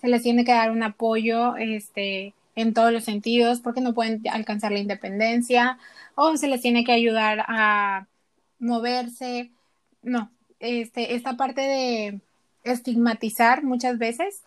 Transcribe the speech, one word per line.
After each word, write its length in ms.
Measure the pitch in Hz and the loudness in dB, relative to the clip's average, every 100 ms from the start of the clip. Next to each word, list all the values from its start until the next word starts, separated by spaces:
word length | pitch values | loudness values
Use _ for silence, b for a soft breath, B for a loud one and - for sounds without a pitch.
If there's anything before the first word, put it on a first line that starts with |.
se 80 | 247 | 0
les 120 | 240 | 2
tiene 220 | 240 240 | 4 4
que 80 | 240 | 4
dar 180 | 240 226 | 4 4
un 120 | 226 | 0
apoyo, 720 | 220 - 226 226 226 226 240 240 | -2 -2 0 0 0 0 0 -2
este, 760 | 220 214 - - 196 190 202 - _ - | -4 -6 -8 -8 -6 -6 -10 -16 _ -4
en 180 | 226 | 0
todos 180 | 220 233 | 4 4
los 140 | 233 226 | 2 -2
sentidos, 560 | 208 233 240 233 240 | -4 0 4 4 2
porque 180 | 240 247 | -4 -2
no 120 | 254 | -2
pueden 280 | 233 226 220 220 | -2 -2 -4 -4
alcanzar 420 | 220 214 208 214 | -4 -4 -4 -2
la 60 | 202 | -2
independencia, 1000 | 202 196 196 202 220 240 240 240 247 247 B B B - | -4 -6 -6 -2 0 0 2 4 2 0 B B B 0
o 200 | 311 311 | 2 2
se 120 | 285 | 0
les 140 | 247 | 0
tiene 220 | 247 240 | 2 2
que 80 | 240 | 4
ayudar 540 | 233 233 220 214 214 - | 2 2 2 0 0 -2
a 600 | 226 214 208 202 196 196 _ _ _ _ - | 0 2 2 0 -4 -8 _ _ _ _ -6
moverse. 920 | 233 233 240 247 240 240 254 240 240 _ _ _ _ _ | -2 -2 0 -2 -4 -8 -8 -8 -10 _ _ _ _ _
No, 260 | 240 247 214 _ _ _ | -4 -4 -4 _ _ _
este, 560 | 233 240 226 - 226 240 | -6 -4 -6 -6 -4 -4
esta 220 | 262 247 | -4 -4
parte 240 | 262 247 | -4 -2
de 580 | 269 269 254 226 208 202 - _ _ _ | -2 0 -2 -2 -4 -10 -16 _ _ _
estigmatizar 1000 | 233 247 254 233 233 220 226 - 233 262 | -6 -4 -2 0 2 0 -2 2 4 4
muchas 340 | 277 254 254 240 | 0 -2 -2 -2
veces 460 | 226 240 381 - | -2 -2 -6 -8